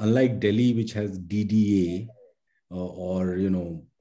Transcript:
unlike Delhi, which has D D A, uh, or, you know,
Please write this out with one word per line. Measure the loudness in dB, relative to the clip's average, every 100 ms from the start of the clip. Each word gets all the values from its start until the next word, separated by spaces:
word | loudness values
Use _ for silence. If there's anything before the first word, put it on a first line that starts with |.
unlike | 2 4 4 2
Delhi, | 0 2 2
which | 2 -2
has | -4 -6 -6
D | -6 -4
D | 0 2 4 4 2 -2 -8
A, | -14 -20 _ _ _ _
uh, | -10
or, | -10 -8 -6 -2 -2 0
you | 0
know, | 0 -4 -10 -14 _